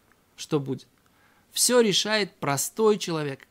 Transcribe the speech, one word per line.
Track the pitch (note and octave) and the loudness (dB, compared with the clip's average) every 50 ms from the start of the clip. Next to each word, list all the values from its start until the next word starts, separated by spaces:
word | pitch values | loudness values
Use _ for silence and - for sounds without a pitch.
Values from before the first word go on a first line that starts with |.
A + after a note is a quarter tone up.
| _ _ _ _ _ _ _ | _ _ _ _ _ _ _
что | - - - - D3 | -18 -6 -4 -4 -4
будет. | C#3 C3+ C3 - - _ _ _ _ _ _ _ _ _ _ _ _ _ | -2 -4 -8 -10 -10 _ _ _ _ _ _ _ _ _ _ _ _ _
Всё | - - - - B3 B3 | -4 -2 0 4 4 4
решает | A#3 G#3+ E3+ - - G#3 A3 G#3+ G3+ F#3 - | 4 4 2 0 0 0 0 0 -2 -4 -6
простой | _ - C#3+ C#3+ C#3 - - - - A3 G#3+ G#3+ F#3+ | _ -4 -2 -2 -2 -4 -6 -2 2 2 2 2 2
человек, | - - E3 D#3 D3+ C#3+ C3+ - - - | -2 -4 -4 -4 -4 -6 -8 -10 -14 -18